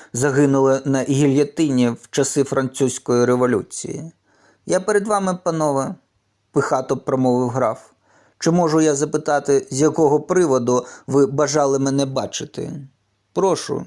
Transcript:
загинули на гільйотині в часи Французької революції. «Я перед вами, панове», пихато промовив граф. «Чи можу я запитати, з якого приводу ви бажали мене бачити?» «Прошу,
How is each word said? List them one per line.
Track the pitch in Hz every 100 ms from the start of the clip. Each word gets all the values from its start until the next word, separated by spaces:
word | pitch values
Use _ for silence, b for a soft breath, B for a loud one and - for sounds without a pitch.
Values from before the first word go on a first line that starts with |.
| B
загинули | 120 143 135 139 135 135 135
на | 139 135
гільйотині | 131 139 143 135 147 - 151 127 120
в | 117 -
часи | - 131 143
Французької | 135 131 127 - 131 - - 120
революції. | 120 123 123 107 - - - 135 165 - b b b b -
«Я | 185
перед | 185 208 208
вами, | 202 190 180
панове», | 175 160 151 135 135 175 _ _ _ _ _
пихато | 147 - 131 127 127
промовив | - 131 127 123 123
граф. | 127 113 113 - _ b b b b
«Чи | 165
можу | 175 165 156
я | 156
запитати, | 139 151 151 151 143 139 135 -
з | 135
якого | 151 156 147 147
приводу | 151 180 160 131 120 123 - B B
ви | 139 135
бажали | 139 143 151 139 135
мене | 135 139 135
бачити?» | 135 101 - - - - 143 139 _ _ _ _
«Прошу, | 175 190 156 - -